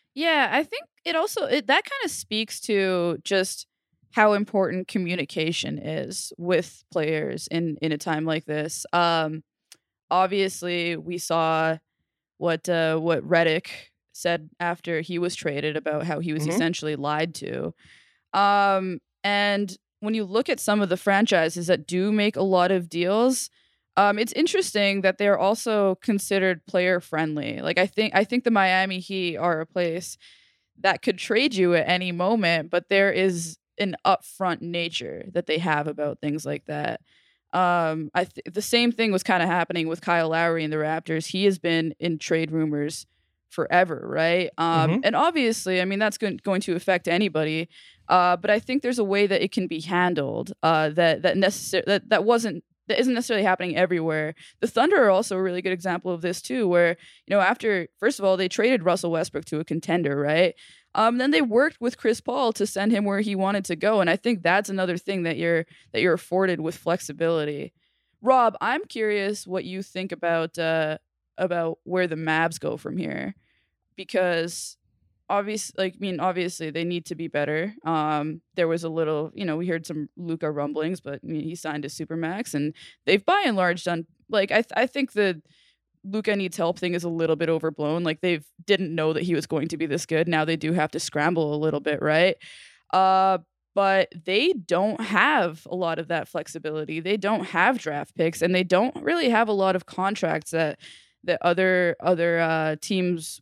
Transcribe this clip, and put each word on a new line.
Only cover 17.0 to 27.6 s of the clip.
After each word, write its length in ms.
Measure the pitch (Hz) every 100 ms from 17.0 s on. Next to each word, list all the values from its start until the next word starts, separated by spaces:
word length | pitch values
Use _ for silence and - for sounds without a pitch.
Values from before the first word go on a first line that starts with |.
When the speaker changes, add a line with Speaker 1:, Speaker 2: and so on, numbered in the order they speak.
| 143 151 170 -
Speaker 1:
to. 380 | - 127 160 - _ - _ _ _
Um, 640 | 190 202 202 202 190 190 170 - _
and 520 | 202 202 202 202 196 196 _ _
when 140 | 208
you 120 | 220 190
look 240 | 214 277
at 100 | 262
some 220 | - 208
of 80 | 196
the 80 | 185
franchises 720 | 208 196 226 180 160 170 170
that 200 | 160 -
do 240 | 185 202
make 240 | 208 208 -
a 60 |
lot 260 | 190 185 180
of 180 | 190 170
deals, 600 | 170 175 214 254 254 - _ _ _ _ -
um, 240 | 202 208
it's 140 | 226
interesting 680 | - 339 - 359 208 196 196
that 160 | 190 190
they're 200 | 202 196
also 580 | 196 226 233 214 196 185
considered 640 | - 202 - 196 185 170 -
player 340 | 185 180 180
friendly. 600 | - 160 160 151 117 -